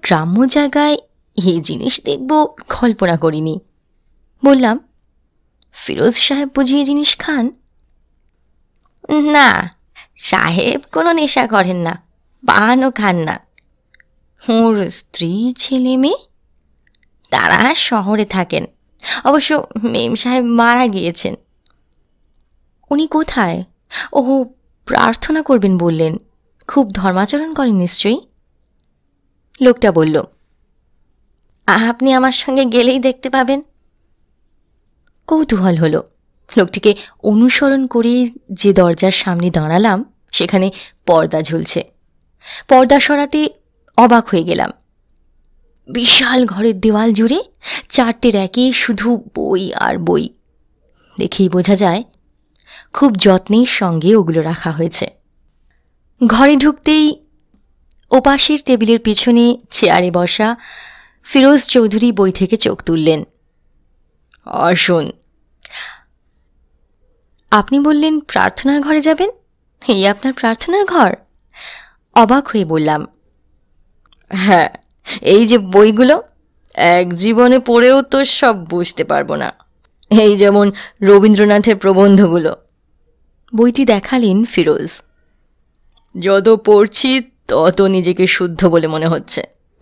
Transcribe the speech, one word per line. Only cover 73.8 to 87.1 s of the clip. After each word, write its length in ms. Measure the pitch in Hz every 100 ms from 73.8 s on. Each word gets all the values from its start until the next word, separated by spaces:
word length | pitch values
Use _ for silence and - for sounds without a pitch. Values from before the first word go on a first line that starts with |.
| _ _ _ _ _
"হ্যাঁ, 380 | 190 190 180 156 - _ _ - -
এই 260 | - 196 226
যে 120 | 240
বইগুলো, 640 | 190 190 214 220 254 320 - _ _ _ _
এক 400 | - 175 175 180
জীবনে 440 | 170 208 226 247 254
পড়েও 440 | 247 233 240 269
তো 220 | 269 269
সব 440 | 277 - 262 208 165
বুঝতে 360 | 175 175 -
পারবো 320 | 156 147 143 147
না। 180 | - - _ _ _ _ _
এই 260 | 214 214 202
যেমন 340 | 202 202 202 196 - _
রবীন্দ্রনাথের 720 | 196 202 214 208 208 208 208 202
প্রবন্ধগুলো।" 800 | 190 185 202 196 196 170 160 - _ _ _ _ _ _ _ _ _ 220
বইটি 280 | 240 247
দেখালেন 600 | 254 208 - 262 220 190
ফিরোজ। 580 | 233 - 156 143 165 - - _ _ _ _ _ _ _ _ _ _ 185
"যত 280 | 175 196 208
পড়ছি, 760 | 220 220 208 214 - 262